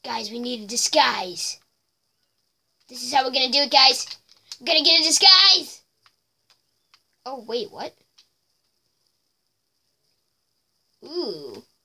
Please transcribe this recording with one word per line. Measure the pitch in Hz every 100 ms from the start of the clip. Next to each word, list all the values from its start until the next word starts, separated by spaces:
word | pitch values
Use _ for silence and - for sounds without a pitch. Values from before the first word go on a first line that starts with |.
Guys, | 262 233 208
we | 233
need | 240 240
a | 208
disguise. | 240 - 302 262 220 185 175 - - _ _ _ _ _ _ _ _ _ _ _ _ _
This | 247
is | -
how | 285
we're | 262
gonna | 262 254
do | 277
it, | 285
guys. | 285 269 254 - - _ _ _ -
We're | 247
gonna | 311
get | 320 330
a |
disguise! | 320 - 381 370 392 370 294 - _ _ _ _ _ _ _ _ _ _ _ _ _ _ 247
Oh, | 269 226
wait, | 240 208
what? | - 254 _ _ _ _ _ _ _ _ _ _ _ _ _ _ _ _ _ _ _ _ _ _ _ _ _ _ _ _ _ _ _ -
Ooh. | 339 277 160 139 104 _ _